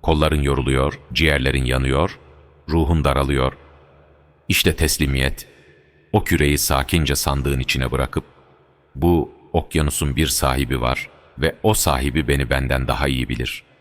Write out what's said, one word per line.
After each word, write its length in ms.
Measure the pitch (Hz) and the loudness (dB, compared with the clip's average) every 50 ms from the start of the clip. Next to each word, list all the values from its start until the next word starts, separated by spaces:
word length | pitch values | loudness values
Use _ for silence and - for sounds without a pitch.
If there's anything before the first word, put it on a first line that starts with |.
Kolların 400 | - - 80 76 78 78 78 73 | 2 2 2 4 4 2 2 2
yoruluyor, 560 | 71 69 69 67 65 65 67 65 65 73 - - - - | 2 2 0 0 0 0 2 2 2 0 -2 -6 -14 -8
ciğerlerin 520 | - - 80 78 73 69 65 67 65 67 65 | -2 0 2 2 2 2 2 0 0 0 0
yanıyor, 540 | 62 64 65 65 67 65 69 82 95 - - - - - - - - _ _ _ - | 0 0 0 0 0 0 0 0 -2 -4 -10 -20 -20 -20 -20 -20 -20 _ _ _ -2
ruhun 360 | 76 82 80 69 85 80 69 | 0 2 2 4 2 2 2
daralıyor. 480 | 71 67 67 69 67 69 65 65 65 - - - - - - - _ - - - _ - _ _ _ _ _ _ - | 2 2 2 0 0 0 0 0 -2 -4 -6 -20 -20 -20 -20 -20 _ -20 -20 -20 _ -20 _ _ _ _ _ _ -4
İşte 280 | - - - 90 78 | -2 0 0 0 0
teslimiyet, 720 | - 82 76 - - 76 69 67 65 65 67 - - - - - - - - - _ _ _ _ _ _ _ | 2 0 0 0 0 0 0 0 0 0 -2 -2 -6 -12 -20 -20 -20 -20 -20 -20 _ _ _ _ _ _ _
o 120 | - 107 - | 0 0 2
küreyi 340 | - - 80 73 71 73 71 | 2 2 2 2 2 2 0
sakince 580 | - - 73 67 67 - - 85 78 69 71 | 0 0 0 0 0 0 0 0 2 0 0
sandığın 440 | - - 73 69 71 65 69 69 65 | -2 -2 -2 -2 -2 -2 -2 -2 -2
içine 300 | 62 - - 65 65 62 | -2 -2 -2 -2 -2 -2
bırakıp, 340 | - 65 65 64 - - - - - - - _ _ _ _ _ _ _ _ _ _ | -2 -2 -4 -2 -4 -6 -8 -8 -20 -20 -20 _ _ _ _ _ _ _ _ _ _
"Bu 380 | 65 71 87 87 82 - - - - - - | 0 2 4 4 4 2 -2 -8 -20 -20 -2
okyanusun 640 | - 85 - - - 78 78 71 - - - 71 65 | -2 -2 -2 0 -2 0 0 0 0 -2 -2 -2 0
bir 100 | 64 78 | 0 0
sahibi 540 | 71 - - - 67 64 67 67 60 65 64 | 0 0 0 0 0 0 0 -2 -2 -2 -2
var 300 | 58 60 65 - - - - - - - _ - | -2 -2 -2 -4 -6 -14 -18 -20 -20 -20 _ -4
ve 180 | 71 - - - | -2 -2 -2 0
o 120 | - 107 107 | 0 0 0
sahibi 540 | - - - 71 64 65 69 62 78 73 - | 2 0 0 0 0 0 0 0 0 0 2
beni 220 | 69 69 69 57 | 0 0 2 0
benden 380 | 67 67 67 64 65 67 65 60 | 0 -2 0 0 -2 -2 -2 -2
daha 200 | 65 65 73 69 | -2 -2 -2 -2
iyi 200 | 67 64 62 - | 0 -2 -2 -4
bilir." 360 | 60 58 60 58 - - _ _ _ _ | -4 -6 -6 -8 -8 -12 _ _ _ _